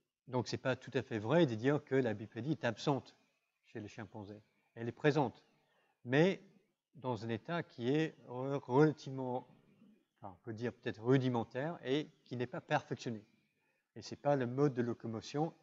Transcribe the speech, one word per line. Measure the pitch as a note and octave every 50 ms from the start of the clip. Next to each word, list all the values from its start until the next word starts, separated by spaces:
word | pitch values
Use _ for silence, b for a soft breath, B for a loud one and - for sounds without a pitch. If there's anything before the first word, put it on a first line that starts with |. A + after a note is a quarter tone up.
| _ _ _ _ _
donc, | - B2 B2+ A2+
c'est | - -
pas | A2+ - C3 B2
tout | - - - -
à | C3 -
fait | - A#2+ G#2+
vrai | G2+ A2+ D3+ F3 E3+
de | B2+ A2+
dire | G#2+ A#2 C3+ D3 D3 -
que | - C3
la | C3+ B2+ A2+ G#2
bipédie | G#2 A2+ - - A#2 A#2 D#3 D3+
est | - -
absente | A#2+ G#2+ - - D#3 C#3 B2 - - - _ _ _ _ _ _ _ _ _ _
chez | _ - A#2
les | G#2
chimpanzés. | G2+ - A#2+ G#2+ F#2+ - A2 G2+ G2+ G#2 G#2+ _ _ _ _ _ _ -
Elle | A#2 A#2
est | A#2+
présente, | - - - D3+ C3 D#3 C3+ G#2+ - - _ _ _ _ _ _ _ _ _ _ _ _ -
mais | A#2+ C3 D3 E3+ G3 F3+ - - - _ _ _ _ _ _ _ _ -
dans | C#3 A#2+ B2+ A#2+ G2+ A2+
un | A2+
état | A#2 G#2+ - - E3+ E3+
qui | D3 - - - A#2 B2+
est | C#3+ D3+ D#3+ D3 - - -
re-, | C3+ B2 B2+ C3 C#3 C#3 C3+ -
relativement, | - B2 C#3 D#3 D#3 C#3+ - - C#3 C3 C3 C3 B2+ B2 B2+ - _ - _ _ _ _ _ - - _ _ _ _ _
enfin, | - G#2 G2 F2+
on | - -
peut | B2 A2
dire | G#2+ A#2+ A#2 A2
peut-être | _ - A#2+ G2 G#2+ A2
rudimentaire | B2 C3+ C3+ B2+ C3 B2 A#2 A2+ - - B2+ C#3+ E3 E3+ - -
et | B2+ C3+ D3+ D3 - _ _ _
qui | - C3+
n'est | A#2+ B2
pas | - - -
perfectionné. | - - D3+ C3+ - - D3 - - C3 A2+ G#2 - _ _ _ _ _ _ _ _ _ _ _ _ _ -
Et | A2+
c'est | - - A2+
pas | - - C#3+ C#3+
le | C3+ B2
mode | A#2+ B2 C3+ D3 D3 B2
de | B2
locomotion | A#2+ A#2+ A2 - - A#2 A2+ A2 - - - C#3+ D#3+ E3 - _